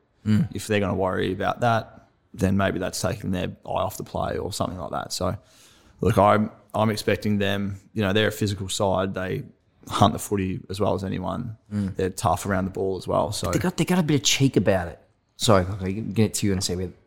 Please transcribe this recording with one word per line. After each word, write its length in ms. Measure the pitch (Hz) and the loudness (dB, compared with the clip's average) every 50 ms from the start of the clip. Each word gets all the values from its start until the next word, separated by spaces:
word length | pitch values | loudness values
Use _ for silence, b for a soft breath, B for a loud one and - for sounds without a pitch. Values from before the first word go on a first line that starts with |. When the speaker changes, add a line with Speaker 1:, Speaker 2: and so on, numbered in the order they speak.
| _ _ _ _ - | _ _ _ _ 0
Speaker 1:
Mm. 240 | 107 107 104 - - - | 2 2 2 2 0 -2
Speaker 2:
If 140 | 101 - - | -8 -4 -2
they're 100 | 107 104 | 0 0
gonna 160 | 101 92 101 | 2 0 0
worry 380 | 92 95 92 92 98 98 95 | 0 0 0 0 0 -2 -2
about 280 | 92 98 98 95 - - | -2 -2 -2 -2 -2 0
that, 460 | 123 120 113 110 - - - - - _ _ _ _ _ - | 0 2 2 0 -2 -6 -12 -20 -20 _ _ _ _ _ -4
then 220 | - 95 95 98 | 0 2 2 4
maybe 220 | 98 95 95 92 90 | 2 2 2 0 -2
that's 220 | 92 90 - - | -4 -4 -4 -4
taking 320 | - 92 92 101 104 101 | -4 -4 -4 -4 -4 -4
their 160 | 95 90 92 98 104 - - | -2 -2 -2 -4 -6 -10 -10
eye 40 | - | -6
off 260 | - - 95 98 - | -4 -2 -2 -4 -4
the 80 | - - | -8 -10
play 320 | - - - - - - - | -8 -6 -4 -4 -4 -4 -4
or 140 | - - | -6 -6
something 260 | - - - - 92 92 | -4 -4 -4 -4 -4 -8
like 120 | 76 53 | -8 -8
that. 200 | - 69 - - | -6 -8 -6 -8
So, 240 | - - 90 90 - - b b b b b b b b b b b - | -6 -4 -2 -4 -4 -6 b b b b b b b b b b b -2
look, 180 | - 92 - 95 | 0 2 4 6
I'm, 340 | 98 104 107 107 107 107 - - _ _ | 6 6 6 4 2 0 -4 -12 _ _
I'm 180 | - 104 107 113 | -2 0 2 2
expecting 480 | 104 101 - - 104 - - 107 104 101 | 0 0 0 0 -2 0 0 0 0 2
them, 420 | 101 98 98 101 101 98 98 98 - - - | 0 0 0 -2 -4 -6 -6 -10 -14 -8 -4
you 80 | 107 | -2
know, 100 | 107 95 | 0 2
they're 160 | 95 107 110 104 | 4 4 2 2
a 40 | |
physical 360 | - - 110 101 101 95 95 92 | 2 0 0 -2 0 -4 -6 -6
side. 460 | - - 107 98 92 92 95 98 95 | -2 0 0 2 2 2 0 -2 -2
They 280 | 92 92 95 98 98 - - - _ _ _ _ _ - - | -4 -4 -4 -4 -6 -8 -10 -16 _ _ _ _ _ -12 -6
hunt 240 | - - 104 - | 2 4 4 4
the 80 | - - | 4 0
footy 400 | - - 104 101 95 92 92 - - - | -4 -2 -2 -2 0 -2 -4 -6 -8 -10
as 80 | 98 98 | -4 -2
well 160 | 101 95 92 | 0 0 0
as 80 | 90 | -2
anyone. 540 | 95 95 98 95 90 90 92 95 - 113 110 - _ - 101 | -2 -4 -4 -4 -4 -4 -6 -6 -6 -8 -10 -14 _ -6 -4
Speaker 1:
Mm. 220 | 104 101 95 90 | -4 -2 -2 -2
Speaker 2:
They're 140 | - 95 92 | -2 -4 -4
tough 360 | - - - 82 80 - - | -4 -2 0 0 0 0 0
around 200 | 98 98 95 92 | 0 0 0 0
the 40 | 95 | -2
ball 260 | - 92 95 95 95 | -4 -4 -2 -2 -4
as 120 | 90 - 90 | -4 -4 -2
well. 240 | 92 98 - - | 0 0 0 0
So 180 | 104 - - 90 | -2 -4 -2 -2
Speaker 1:
They 80 | - 143 | 0 0
got, 180 | - 180 - | 0 -2 0
they 80 | - 165 | 0 0
got 140 | - 180 185 | 2 2 2
a 60 | 165 | 2
bit 100 | 147 156 | 2 2
of 80 | 135 | 2
cheek 340 | - - - - 135 131 - | 2 2 2 4 4 4 4
about 300 | - 98 107 98 92 87 | 4 4 4 2 2 0
it. 140 | 82 80 - _ _ _ _ _ _ _ | -4 -10 -14 _ _ _ _ _ _ _
Sorry, 280 | - - - 104 95 90 | -2 4 6 6 6 6
I'll 240 | 90 101 98 92 92 95 110 107 98 | 2 -2 -4 -4 -4 -4 -4 -6 -2
get 220 | 95 110 110 104 - | 2 2 2 2 2
to 120 | - - | 0 0
you 60 | 104 | 0
in 60 | 95 92 | 0 0
a 20 | |
second. 320 | - - 87 90 92 90 - - _ | 0 -2 -2 -4 -4 -6 -8 -14 _